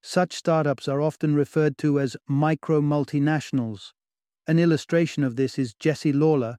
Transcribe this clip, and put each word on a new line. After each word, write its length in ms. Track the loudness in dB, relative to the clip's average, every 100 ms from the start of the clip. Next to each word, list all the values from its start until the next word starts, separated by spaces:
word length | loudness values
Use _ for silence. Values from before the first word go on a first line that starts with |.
Such 320 | -2 -2 0
startups 540 | -2 0 0 0 -2 -4
are 120 | -2
often 360 | -2 -2 0 2
referred 420 | 0 0 0 0
to 220 | 0 0
as 180 | -2 -6 -4
micro-multinationals. 1600 | 0 2 0 0 0 2 0 -2 0 0 0 -2 -4 -4 -8 -16 _ _ _ _ _ 0
An 100 | 2
illustration 680 | 4 2 2 0 0 0
of 120 | -2 0
this 240 | -2 -2
is 160 | -6 -2
Jesse 360 | -2 0 0
Lawler 440 | 2 2 2 -2